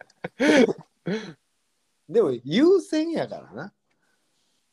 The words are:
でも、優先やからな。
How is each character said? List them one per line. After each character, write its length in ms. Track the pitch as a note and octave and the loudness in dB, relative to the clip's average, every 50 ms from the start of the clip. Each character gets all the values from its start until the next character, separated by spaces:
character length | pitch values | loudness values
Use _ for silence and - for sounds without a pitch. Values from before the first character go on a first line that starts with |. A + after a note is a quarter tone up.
| - - _ _ - - - - B3 D4+ D4+ C#4 A#3+ - - - - _ _ _ _ E3+ G3+ A3 G#3+ E3 D3+ _ _ _ _ _ _ _ _ _ _ _ _ _ _ - | -20 -20 _ _ -18 -16 -6 -2 0 4 4 4 4 2 0 -6 -14 _ _ _ _ -8 -8 -8 -10 -14 -18 _ _ _ _ _ _ _ _ _ _ _ _ _ _ -2
で 120 | D#3+ A#3 | 0 0
も、 120 | G#3 C#3+ B2+ A#2 - | 0 0 -2 -6 -6
優 380 | C3+ D#3 A3 D4+ F4 G4+ F#4 | -2 0 2 4 4 4 2
先 300 | D4+ - D#4+ D#4 D#4 E4+ | 0 -2 -4 -4 -4 -4
や 180 | D#4+ F3+ C3 G#2 | -4 -6 -6 -8
か 80 | F#2 | -10
ら 160 | D#2 - D#3 F2+ | -14 -16 -16 -16
な。 200 | A2+ E3 G3+ - _ _ _ _ _ _ _ _ _ _ _ _ _ _ _ _ _ _ _ | -16 -16 -16 -18 _ _ _ _ _ _ _ _ _ _ _ _ _ _ _ _ _ _ _